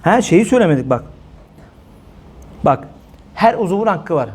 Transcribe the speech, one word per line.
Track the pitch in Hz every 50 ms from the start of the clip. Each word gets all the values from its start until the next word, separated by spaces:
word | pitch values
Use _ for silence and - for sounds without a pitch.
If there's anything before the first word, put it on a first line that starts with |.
Ha, | - 165 202 254
şeyi | 220 - 175 185 226
söylemedik | - 254 240 214 170 147 131 123 131
bak. | 127 113 - - - - - - - - - _ - - - - - - - - - - - - - - - - - - - - - - -
Bak, | 156 135 - - - - - - - - - - - -
her | - 208 226 - -
uzuvun | 214 170 190 202 226
hakkı | 220 190 160 - - 170
var. | 143 123 110